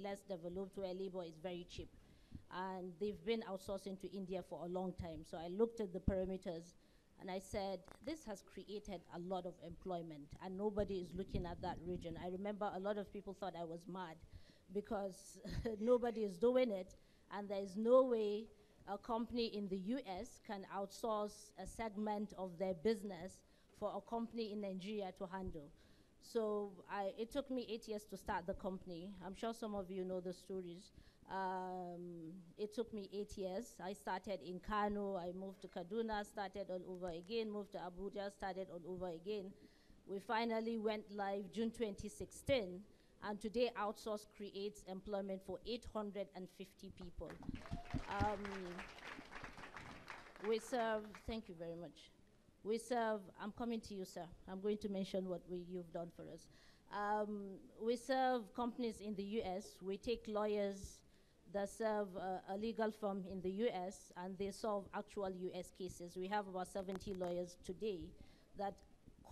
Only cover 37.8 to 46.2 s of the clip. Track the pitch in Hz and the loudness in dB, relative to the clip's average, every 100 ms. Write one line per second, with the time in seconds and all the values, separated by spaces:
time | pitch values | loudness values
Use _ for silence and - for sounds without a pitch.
37.8 | 170 180 196 196 202 202 196 185 190 170 | -6 -4 -4 -2 -4 -2 -2 -2 -4 -6
38.8 | 165 180 185 160 170 214 190 - - - | -6 -2 -2 -4 -2 -2 -2 -10 -18 -20
39.8 | - - - 196 - 220 233 226 226 233 | -20 -20 -6 -6 2 4 4 4 4 2
40.8 | 214 214 208 202 196 202 196 175 226 226 | 2 2 -2 0 2 2 0 2 2 4
41.8 | 226 196 208 - 185 - - 269 185 180 | 0 0 -8 -6 -10 -6 4 4 4 -4
42.8 | 202 - - - 202 208 220 220 240 233 | -10 -20 -20 -8 -4 -2 0 4 4 4
43.8 | 208 214 226 208 208 - 202 196 202 208 | 0 0 -2 -4 -4 -10 -8 -4 -4 -4
44.8 | - 190 190 202 196 190 190 185 - 240 | -8 -6 -2 -2 0 -4 -4 -6 -2 -4
45.8 | - 220 208 196 | -2 -2 -2 -2